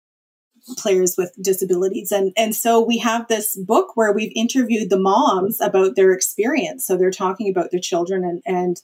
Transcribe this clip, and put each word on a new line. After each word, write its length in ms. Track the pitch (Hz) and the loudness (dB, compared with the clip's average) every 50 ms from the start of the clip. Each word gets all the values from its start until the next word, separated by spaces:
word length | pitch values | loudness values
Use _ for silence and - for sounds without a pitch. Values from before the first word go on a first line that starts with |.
| _ _ _ _ _ _ _ _ _ _ _ _ _ - 254 - | _ _ _ _ _ _ _ _ _ _ _ _ _ -16 -14 -6
players 380 | - 214 190 185 185 175 - - | 0 2 2 4 2 2 0 -2
with 160 | 180 180 - 208 | -4 -6 -8 -6
disabilities. 720 | 185 196 190 190 190 185 185 180 190 190 - - - - | -2 -2 -2 0 0 -2 0 0 0 -2 -2 -6 -6 -4
And, 200 | 208 202 196 190 185 | -2 -2 -2 0 0
and 180 | 220 226 220 214 | 0 -2 -2 -2
so 260 | - - 233 233 226 | -2 0 2 4 4
we 180 | 226 220 233 220 | 4 2 0 0
have 280 | 214 240 220 240 226 | 0 -2 -2 -2 -2
this 320 | - 226 214 220 - - 190 185 | -2 -2 -2 -2 -6 -6 -8 -2
book 300 | 185 226 370 381 - - | 0 0 0 0 0 0
where 160 | 233 220 208 | 0 2 2
we've 180 | 202 214 214 196 - | 2 0 -2 -4 -2
interviewed 540 | 226 226 240 - 269 247 214 233 214 220 180 | -2 -2 0 0 0 0 2 0 -2 0 0
the 80 | 196 190 | 0 2
moms 600 | 190 190 196 226 294 285 - 180 185 208 226 - | 2 4 4 4 4 4 2 2 0 -2 -2 -2
about 360 | - 190 - 190 190 190 - | -2 0 2 2 2 2 4
their 160 | 196 190 190 | 4 4 4
experience. 760 | 185 185 - - - - 208 254 311 277 180 156 156 - - | 4 2 -2 -6 -2 -2 -2 0 0 0 -2 -4 -6 -8 -4
So 100 | - 190 | -2 0
they're 140 | 180 185 190 | 2 2 0
talking 400 | 185 - 190 185 185 - 220 196 | 0 0 -2 -4 -2 -2 -4 -2
about 220 | 185 180 170 - | -2 -2 -2 -2
their 80 | - 175 | -4 -4
children 420 | - - 180 170 170 180 190 185 | -4 -2 -2 -2 -2 0 -2 -2
and, 200 | 185 175 175 170 - | -2 -2 -4 -6 -4
and 300 | - 185 180 180 180 175 - | -4 -2 0 0 -2 -2 0